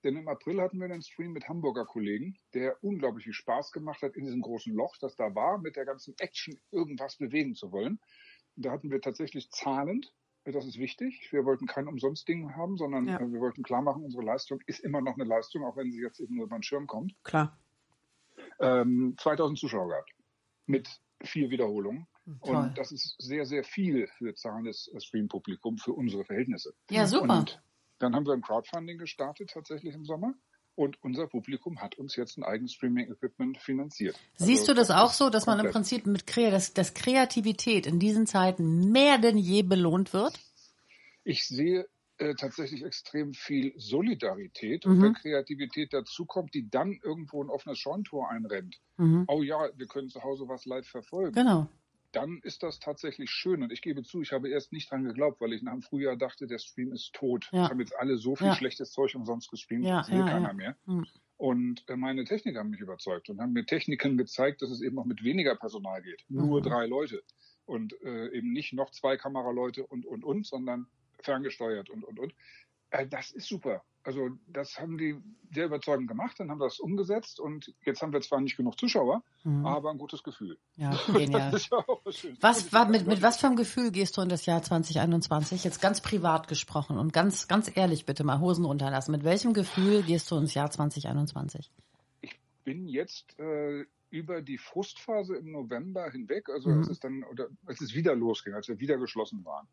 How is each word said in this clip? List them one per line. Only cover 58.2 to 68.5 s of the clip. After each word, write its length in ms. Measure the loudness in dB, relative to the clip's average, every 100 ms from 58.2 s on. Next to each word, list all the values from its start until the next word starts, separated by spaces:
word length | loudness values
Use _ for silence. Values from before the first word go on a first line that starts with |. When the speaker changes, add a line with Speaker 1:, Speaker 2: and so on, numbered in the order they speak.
| 0 2
Speaker 1:
viel 100 | 2
Speaker 3:
Ja. 80 |
Speaker 1:
schlechtes 380 | 2 0 -4 -8
Zeug 220 | 0 -2
umsonst 360 | -2 -6 -6 -8
gestreamt, 340 | -16 -6 -2
Speaker 3:
Ja, 140 | 2 0
Speaker 1:
das 120 | 2
will 100 | 2
Speaker 3:
ja, 60 | 4
Speaker 1:
keiner 220 | 2 0
Speaker 3:
ja. 60 |
Speaker 1:
mehr. 220 | -2 -8 -10 -4
Speaker 3:
Mhm. 180 | -4 -4 _ _ _
Speaker 1:
Und, 480 | 0 2 0 -4 -6
äh, 80 | -6
meine 280 | -2 -4
Techniker 360 | -2 -2 -2 -4
haben 100 | -6
mich 100 | -6
überzeugt 480 | -10 -10 -6 -6 -6
und 100 | -6
haben 100 | -2
mir 140 | -2 0
Techniken 500 | -2 -2 -2 2 2
gezeigt, 460 | 0 2 0 0
dass 80 | -6
es 100 | -4
eben 180 | -4 -4
auch 60 |
mit 180 | -4 -2
weniger 320 | 0 2 2 0
Personal 440 | -4 -8 -8 -8
geht. 240 | -10 -18 _
Nur 320 | 0 2 2
Speaker 3:
Mhm. 40 |
Speaker 1:
drei 220 | 2 0 0
Leute. 360 | -2 -2 -8 _ _ _ _ -8
Und, 260 | -6 -6 -8
äh, 280 | -10 -8 -6
eben 220 | -4 -2